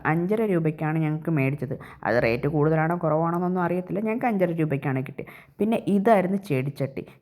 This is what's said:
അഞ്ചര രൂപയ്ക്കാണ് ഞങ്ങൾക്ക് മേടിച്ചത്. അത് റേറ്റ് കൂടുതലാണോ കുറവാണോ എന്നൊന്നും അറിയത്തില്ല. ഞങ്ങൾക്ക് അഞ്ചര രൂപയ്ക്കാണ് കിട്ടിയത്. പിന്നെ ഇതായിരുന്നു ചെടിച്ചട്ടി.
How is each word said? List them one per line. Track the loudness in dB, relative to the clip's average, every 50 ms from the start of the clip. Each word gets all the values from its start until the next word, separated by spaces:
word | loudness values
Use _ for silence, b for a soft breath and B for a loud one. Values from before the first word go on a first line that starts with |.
| 0
അഞ്ചര | 0 2 2 2 0 0 0
രൂപയ്ക്കാണ് | 2 2 2 2 2 0 -2 -2 -2 -2 0 0
ഞങ്ങൾക്ക് | 0 0 -2 -2 -2 -2
മേടിച്ചത്. | 0 2 2 0 0 -2 -6 -6 -6 -8 B B B B -2
അത് | 0 2 2 2
റേറ്റ് | 2 0 0 0 -2
കൂടുതലാണോ | 0 2 2 2 2 2 2 0 0
കുറവാണോ | 0 0 0 2 2 0 0 0 0
എന്നൊന്നും | -2 0 0 0
അറിയത്തില്ല. | 0 0 -2 -2 -4 -4 -6 -4
ഞങ്ങൾക്ക് | -2 -2 -2 0 0
അഞ്ചര | 0 2 2 2 0
രൂപയ്ക്കാണ് | 2 0 0 0 0 -2 -2 -2 -2 -2
കിട്ടിയത്. | -4 -6 -8 -12 -12 B B B B B B -2
പിന്നെ | 0 0 0 0 0 2
ഇതായിരുന്നു | 2 4 6 6 6 6 4 2 -2 -2
ചെടിച്ചട്ടി. | -2 -2 -2 -2 -2 -2 -4 -4 -6 -6 -6 -8 -12 B B B